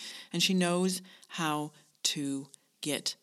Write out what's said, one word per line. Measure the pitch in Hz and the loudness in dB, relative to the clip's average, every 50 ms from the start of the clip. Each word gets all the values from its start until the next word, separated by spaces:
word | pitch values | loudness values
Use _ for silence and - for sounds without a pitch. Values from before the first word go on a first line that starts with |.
| - - - - - - - | -14 -14 -14 -16 -12 -6 -2
And | 170 175 | 2 2
she | - 190 | 4 4
knows | 185 180 175 175 180 185 190 185 185 - - - - - | 4 4 4 4 4 2 2 0 -2 -8 -12 -20 -20 -20
how | - - - 165 156 151 151 151 151 - - - _ _ _ - | -12 -6 -2 -2 0 0 -2 -4 -6 -8 -16 -20 _ _ _ -2
to | - - 160 143 139 139 135 139 - - - _ _ _ - | -2 -2 -2 -2 -4 -4 -4 -6 -10 -16 -20 _ _ _ -8
get | - 156 143 - - - - _ | -4 -2 -2 -2 -2 -4 -8 _